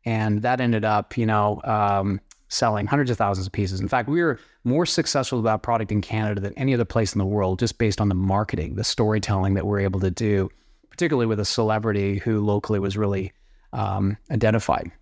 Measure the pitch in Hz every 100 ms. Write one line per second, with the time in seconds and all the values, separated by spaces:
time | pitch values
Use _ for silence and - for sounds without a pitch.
0 | - 110 110 104 120 127 123 110 107 107
1 | 98 - 110 107 104 101 - 107 104 101
2 | 98 98 _ - _ - 117 104 110 143
3 | 131 113 101 95 92 - 98 95 92 127
4 | 117 160 165 117 - _ 120 143 175 -
5 | - 143 127 127 110 107 - 117 107 104
6 | - 107 107 101 98 - 135 123 113 117
7 | 104 101 95 104 95 92 117 - 113 -
8 | 104 92 95 98 107 - 82 98 110 -
9 | 107 107 - 98 98 98 104 101 98 95
10 | 95 90 110 101 95 - _ _ _ -
11 | 170 139 113 107 95 - 110 107 113 101
12 | 98 98 113 110 104 104 - 104 98 101
13 | 104 98 95 _ _ - _ - 104 95
14 | 98 104 - 117 110 110 - 64 - -